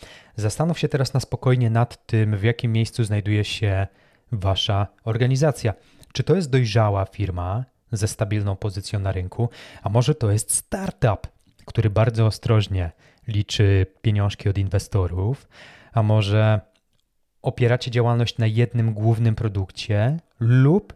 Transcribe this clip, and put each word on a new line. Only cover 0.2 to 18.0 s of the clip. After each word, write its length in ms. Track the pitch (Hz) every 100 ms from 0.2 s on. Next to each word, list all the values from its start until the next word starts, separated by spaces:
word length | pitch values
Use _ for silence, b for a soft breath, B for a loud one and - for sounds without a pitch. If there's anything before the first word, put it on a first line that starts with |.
| B B
zastanów 420 | 107 - 160 160
się 100 | 147
teraz 260 | 131 131
na 60 | 135
spokojnie 500 | - - 131 127 117
nad 360 | 113 120 - -
tym, 300 | 113 107 104
w 60 |
jakim 300 | 110 117 120
miejscu 320 | 113 113 -
znajduje 400 | 107 104 101 104
się 420 | 104 - 107 95 98 b b b b
wasza 540 | 110 95 95 - 98 101 _
organizacja. 680 | - 110 123 131 151 - 113 95 B B B
Czy 120 | -
to 100 | -
jest 160 | 170 156
dojrzała 540 | 131 120 110 107 101
firma 600 | 95 - 98 87 90 104 127 _ _
ze 160 | 110 107
stabilną 480 | - 104 104 101 95
pozycją 440 | 107 95 - 107
na 120 | 98
rynku, 360 | 92 90 - 117 B B B
a 60 | -
może 260 | 110 127
to 160 | 151 110
jest 240 | 104 -
startup, 720 | - - 202 190 - 120 95 - _ _ _
który 260 | - - 107
bardzo 360 | 101 113 113 110
ostrożnie 680 | - - 110 98 95 85 - b b -
liczy 580 | 104 101 - 101 98 92 _
pieniążki 460 | 113 104 101 - 104
od 100 | 98
inwestorów, 880 | 98 101 - 104 87 87 98 139 - B B B B
a 100 | -
może 580 | 107 107 101 104 107 107 - _ _ _ _ _ _ _
opieracie 480 | - - 117 123 -
działalność 480 | 120